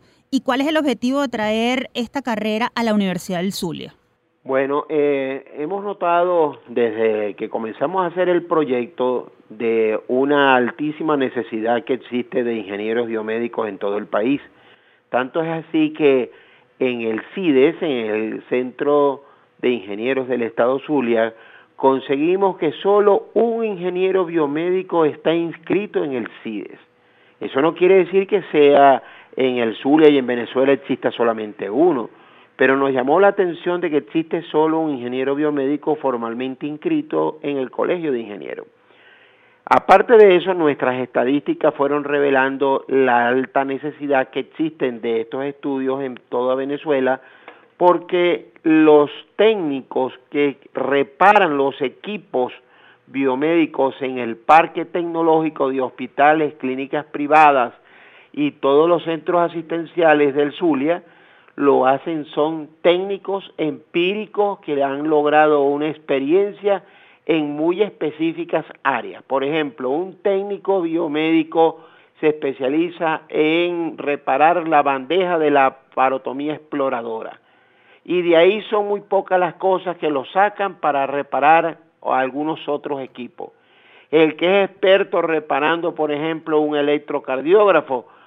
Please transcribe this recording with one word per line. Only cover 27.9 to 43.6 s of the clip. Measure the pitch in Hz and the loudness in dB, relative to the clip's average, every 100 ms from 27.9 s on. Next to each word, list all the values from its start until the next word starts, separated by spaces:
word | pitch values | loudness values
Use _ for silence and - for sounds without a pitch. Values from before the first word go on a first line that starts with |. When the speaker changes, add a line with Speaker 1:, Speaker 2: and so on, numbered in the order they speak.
| 190 170 | 4 4
Speaker 2:
decir | 190 196 | 0 0
que | 202 156 | -2 0
sea | 160 143 143 139 127 - - - - | 4 6 8 6 6 0 -20 -12 -4
en | 131 123 | -2 0
el | 117 107 | -2 -2
Zulia | 135 151 151 | 2 6 6
y | 143 | 6
en | 123 | 2
Venezuela | 123 113 127 135 | -4 -4 0 2
exista | 139 - 127 131 | 2 0 -4 -4
solamente | - 117 110 107 101 98 | 0 0 -2 -6 -10 -4
uno, | 110 180 139 107 - _ - _ - | 2 2 2 -4 -12 _ -20 _ 0
pero | 131 135 | 2 4
nos | 139 | 2
llamó | 131 131 160 | 0 2 4
la | 202 | 4
atención | 196 180 160 175 180 | 4 -2 -2 -4 -4
de | 175 | -2
que | 147 | -2
existe | 143 160 160 175 160 | -2 -4 -4 -6 -2
solo | 156 156 160 | 0 2 0
un | 160 | -2
ingeniero | 135 123 127 131 | -4 -6 -4 -2
biomédico | 143 151 147 135 147 156 151 | 0 -2 -2 -2 -2 -2 -2
formalmente | 135 120 117 117 131 127 147 | -2 -2 -4 -6 -8 -8 -10
inscrito | 151 175 156 151 156 156 156 | -8 -4 -2 -2 -2 -4 -4
en | 151 139 | -6 -6
el | 131 | -6
Colegio | - 110 175 160 | -4 -4 -2 -4
de | 123 | -4
Ingenieros. | 110 101 65 62 - _ _ _ _ _ _ _ _ _ | -6 -12 -12 -12 -16 _ _ _ _ _ _ _ _ _
Aparte | - 127 - 254 - 233 | 0 2 6 6 8 8
de | 208 180 | 8 8
eso, | 170 | 2
nuestras | 180 156 131 131 127 | 0 0 0 -2 -2
estadísticas | 123 - 123 143 156 160 156 - | -4 -2 0 0 -2 0 0 0
fueron | 139 147 | 0 0
revelando | 139 143 143 135 135 135 139 135 - | -2 0 2 2 0 0 0 0 0
la | 135 131 120 120 | 2 2 2 2
alta | 131 131 139 | 0 -2 -2